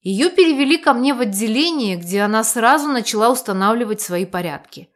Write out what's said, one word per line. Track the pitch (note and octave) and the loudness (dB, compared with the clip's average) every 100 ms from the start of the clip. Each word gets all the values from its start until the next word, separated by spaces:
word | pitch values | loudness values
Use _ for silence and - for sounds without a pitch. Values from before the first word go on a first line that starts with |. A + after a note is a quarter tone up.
Ее | F3+ G3 D#4+ | -4 0 0
перевели | F4+ E4+ C#4 C#4 D#4+ | 4 4 4 2 2
ко | D#4+ | 2
мне | A#3+ C4 | 2 2
в | B3+ | 0
отделение, | B3 G3 A3+ A3 E4 D#4+ A3 F3+ | -2 -2 -2 0 0 0 -2 -4
где | F3 G3+ | -4 -2
она | G#3 A3 | 0 0
сразу | A3 B3 A3+ D4 D4+ | 0 2 2 2 2
начала | C4 G#3+ G#3+ A3 | -2 -2 0 2
устанавливать | B3+ A#3+ F#3+ G3 A3+ A3+ G#3+ | 2 -2 0 0 0 -2 -6
свои | - F3 | -4 -4
порядки. | F#3 F#3 F3 C#3+ - - - | -4 -6 -6 -8 -14 -20 -20